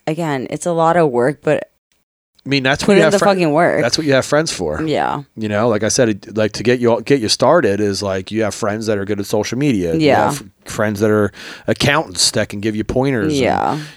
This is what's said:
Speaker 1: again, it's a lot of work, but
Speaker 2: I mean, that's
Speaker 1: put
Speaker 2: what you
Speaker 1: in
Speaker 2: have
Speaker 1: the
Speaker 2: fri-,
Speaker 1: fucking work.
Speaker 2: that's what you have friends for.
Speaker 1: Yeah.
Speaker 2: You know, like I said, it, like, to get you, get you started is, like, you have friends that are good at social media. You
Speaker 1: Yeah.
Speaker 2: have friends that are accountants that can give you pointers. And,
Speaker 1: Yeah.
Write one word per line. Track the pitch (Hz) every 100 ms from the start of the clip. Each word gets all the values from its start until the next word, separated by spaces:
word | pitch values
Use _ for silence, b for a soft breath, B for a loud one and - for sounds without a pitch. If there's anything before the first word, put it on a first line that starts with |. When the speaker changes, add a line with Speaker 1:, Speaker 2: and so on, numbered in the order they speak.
| -
Speaker 1:
again, | 156 165 135 117
it's | 151
a | 175
lot | 165 165 175
of | 156
work, | 120 123 143
but | - 147 - _ _ _ _ _ _ _ 131
Speaker 2:
I |
mean, | 139
that's | 131 151
Speaker 1:
put | -
Speaker 2:
what |
you | 196
Speaker 1:
in |
Speaker 2:
have | 160
Speaker 1:
the | 196
Speaker 2:
fri-, | 180
Speaker 1:
fucking | 190 165
work. | 147 165 71
Speaker 2:
that's | 117 -
what | 156
you |
have | 135
friends | - 147 160
for. | - 82 -
Speaker 1:
Yeah. | 156 131 64 143 139 -
Speaker 2:
You | 107
know, | 104 120
like | 104
I | 107
said, | - 117
it, | 101 - 104
like, | 107
to | -
get | 107 127
you, | 117 113
get | 110 143
you | 104
started | - 120 175 117 101
is, | 104 98
like, | 101 95 92
you | 107
have | 104
friends | - 107 107 110
that | 104
are |
good | 98 104
at | 101
social | 110 104 120
media. | 147 107 85
You | 160 151
Speaker 1:
Yeah. | 113 71
Speaker 2:
have | 143 101 _
friends | - - 107 101
that | 107
are | 107 101 B B B -
accountants | 110 - 143 - 87 -
that | 113 104
can | 104
give | 110
you | 107
pointers. | 104 127 135 127 101
And, | 139
Speaker 1:
Yeah. | 117 52 62 143 151